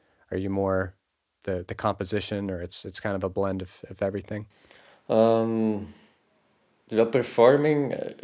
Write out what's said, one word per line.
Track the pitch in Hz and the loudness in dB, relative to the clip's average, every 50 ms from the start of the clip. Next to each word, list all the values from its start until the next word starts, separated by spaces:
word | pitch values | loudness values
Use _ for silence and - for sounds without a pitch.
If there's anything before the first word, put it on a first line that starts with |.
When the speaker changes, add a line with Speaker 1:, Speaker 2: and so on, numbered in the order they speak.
| _ _ _ _ _ _ | _ _ _ _ _ _
Speaker 1:
are | - | -6
you | 95 95 98 | -4 -4 -2
more | 98 98 98 95 95 92 95 92 - _ _ _ _ _ _ _ _ _ - | -2 -2 0 0 0 0 -2 -4 -8 _ _ _ _ _ _ _ _ _ -8
the, | 101 92 90 90 | -6 -6 -6 -6
the | - - | -8 -6
composition, | - - 107 101 - 101 90 107 101 - - 107 101 101 95 | -4 -2 -2 -2 -2 -4 -4 -4 -4 -4 -4 -6 -6 -4 -6
or | 92 87 | -6 -6
it's, | 87 87 - - - | -8 -8 -8 -8 -8
it's | 98 - - | -8 -8 -6
kind | - 107 98 | -4 -4 -4
of | 95 98 | -2 -4
a | 92 | -4
blend | 92 101 98 98 95 92 | -2 -2 -2 -2 -2 -4
of, | 92 - - - - - | -8 -10 -14 -18 -18 -18
of | 98 - | -6 -4
everything? | 104 98 101 98 - - 107 104 107 - _ _ _ - - - - - - _ _ - | -4 -2 -2 -4 -6 -8 -8 -10 -10 -12 _ _ _ -20 -20 -20 -20 -20 -20 _ _ 0
Speaker 2:
Um, | - 110 113 113 113 113 113 113 113 113 110 110 107 101 107 - - - - _ _ _ _ _ _ _ _ _ _ _ _ _ _ _ _ _ | 4 4 6 6 4 2 2 0 0 0 0 0 0 -2 -6 -10 -14 -20 -20 _ _ _ _ _ _ _ _ _ _ _ _ _ _ _ _ _
we | 110 110 | 2 2
are | 117 | 2
performing, | 117 - 127 120 - - 120 117 127 139 143 147 156 151 143 139 127 - | 4 2 0 0 0 4 6 8 8 8 6 4 2 2 2 0 -2 -4
uh, | - - - - - | -6 -8 -8 -10 -8